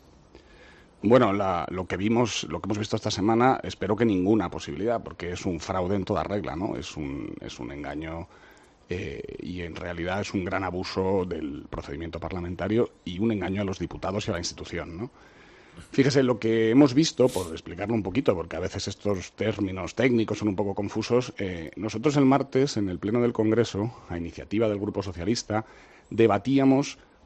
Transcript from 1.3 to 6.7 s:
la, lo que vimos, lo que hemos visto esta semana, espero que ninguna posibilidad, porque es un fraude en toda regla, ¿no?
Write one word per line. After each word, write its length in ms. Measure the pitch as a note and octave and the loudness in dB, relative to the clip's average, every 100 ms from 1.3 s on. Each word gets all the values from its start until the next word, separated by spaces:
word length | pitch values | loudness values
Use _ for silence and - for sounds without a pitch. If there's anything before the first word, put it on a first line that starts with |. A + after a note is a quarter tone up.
la, 340 | G2+ F#2+ F2 - | 2 0 -2 -2
lo 160 | F2+ F2+ | -6 -4
que 80 | F2+ | -2
vimos, 480 | G#2 A#2 A#2 - - | 2 2 2 -2 -6
lo 100 | E2+ | -6
que 80 | G2 | -4
hemos 100 | G#2+ | -4
visto 200 | G#2 A2 | -2 -2
esta 120 | A2 | -2
semana, 520 | - G2+ A#2 C3 - | 0 2 4 4 2
espero 320 | - - F#2+ G#2 | -4 -6 -2 2
que 80 | |
ninguna 480 | A#2 F#2 F#2 A2+ E2+ | 2 2 4 2 2
posibilidad, 500 | - - D2+ G#2+ A#2 | -6 -8 -6 -2 -4
porque 300 | F2 - F2 | -6 -10 -8
es 140 | F2+ G2+ | -6 -4
un 160 | D#2+ | -4
fraude 340 | - F#2+ F2+ G2+ | -4 -2 0 -2
en 80 | |
toda 220 | F2+ F#2 D#2+ | 0 -2 -2
regla, 320 | G2+ D2 D2+ | -4 -4 -4
¿no? 180 | G2+ | -4